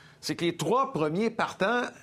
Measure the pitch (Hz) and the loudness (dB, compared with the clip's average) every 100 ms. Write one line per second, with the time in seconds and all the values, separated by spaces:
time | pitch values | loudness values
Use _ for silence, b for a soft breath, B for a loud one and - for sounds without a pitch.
0 | B B - 151 170 165 147 240 269 156 | B B -6 -2 -2 0 2 2 2 0
1 | 156 170 226 226 165 - 190 240 240 - | 0 0 0 0 -2 0 0 2 -2 -6